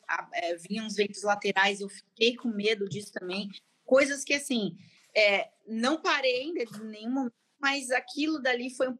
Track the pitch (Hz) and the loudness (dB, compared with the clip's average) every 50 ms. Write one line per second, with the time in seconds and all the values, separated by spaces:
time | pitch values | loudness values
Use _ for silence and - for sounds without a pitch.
0 | _ - 165 170 165 - - 160 175 170 175 170 170 - 196 220 220 214 202 208 | _ -4 -4 -4 -4 -6 -6 -4 -4 -4 -4 -6 -6 -6 -6 -6 -6 -2 0 0
1 | 208 202 202 - 202 208 208 208 - 202 196 190 196 202 202 196 202 196 - - | 0 0 -2 -2 0 0 0 2 0 2 4 4 4 4 2 0 -6 -10 -10 -14
2 | - _ _ - 226 240 240 233 - 240 214 202 202 214 226 202 202 190 175 208 | -20 _ _ 2 2 2 2 2 -2 -4 -2 0 0 0 0 0 -2 -4 -4 -6
3 | 208 - - 202 185 180 185 196 208 202 190 - - _ _ _ _ - 262 269 | -8 -8 -10 -8 -6 -6 -4 -6 -6 -8 -10 -16 -20 _ _ _ _ 4 6 6
4 | 294 269 285 269 - - 285 285 285 - 262 233 202 170 165 - - - - _ | 6 4 0 -4 -2 -2 -2 -2 0 0 0 0 0 -2 -4 -8 -16 -20 -20 _
5 | _ _ - 214 214 202 202 190 - - _ _ _ - 226 226 233 262 320 320 | _ _ 4 4 6 6 4 2 0 -4 _ _ _ -8 -4 0 2 2 2 2
6 | - 359 311 277 262 262 247 247 269 320 349 302 233 220 208 208 220 214 214 214 | 2 2 2 2 2 2 2 0 -2 -4 -4 -4 -4 -4 -6 -10 -12 -12 -12 -8
7 | 214 233 262 277 262 240 - _ _ _ _ _ 285 269 277 277 254 247 254 262 | -4 -2 -2 -2 -2 -2 -6 _ _ _ _ _ 0 0 0 0 0 0 -2 -2
8 | 254 - - 277 294 311 320 294 247 262 247 240 247 262 254 - 262 262 247 | -2 -4 -4 -2 0 0 0 0 0 0 0 0 -2 -4 -2 0 0 -2 -2